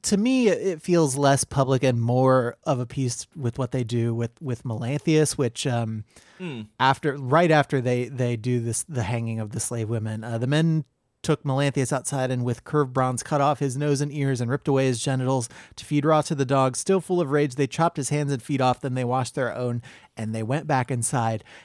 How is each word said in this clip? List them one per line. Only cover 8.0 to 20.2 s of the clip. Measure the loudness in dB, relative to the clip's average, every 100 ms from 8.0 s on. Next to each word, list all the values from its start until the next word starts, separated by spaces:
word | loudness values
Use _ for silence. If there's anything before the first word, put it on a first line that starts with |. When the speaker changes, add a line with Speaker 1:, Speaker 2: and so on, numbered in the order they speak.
| -2
Speaker 1:
they | -2 -2 0
do | -2 -2
this, | -2 -4 -4
the | -4
hanging | -2 -2 -2 -4
of | -6
the | -6
slave | -6 -4 -2
women, | -4 -4 -6
uh, | -6 -2
the | 0
men | 2 4 2 -2 _ _ _
took | -2 -2
Melanthius | 0 0 0 0 0
outside | -2 -2 -2 -2
and | 0 -2
with | -4
curved | -2 0 0
bronze | 0 0 -2
cut | -2 2
off | 2 2
his | -2 -2
nose | 0 0
and | -2
ears | -2 -2 0
and | -2
ripped | -2 0
away | 2 2
his | 0
genitals | -2 0 0 0 -2 -12 -20 -20
to |
feed | -2 0 4
raw | 2
to | 2
the | -2 2
dogs. | 4 2 0
Still | 0 0
full | 2 -2
of | 2
rage, | 2 0 0
they | -2
chopped | 2 0 0
his | -4
hands | -2 -2
and | -4
feet | -2 2
off. | 2 2
Then | -4
they | -4
washed | -2 -2 -2
their | -4 -4
own | -2 -4 -4 -8 -20 _
and | -10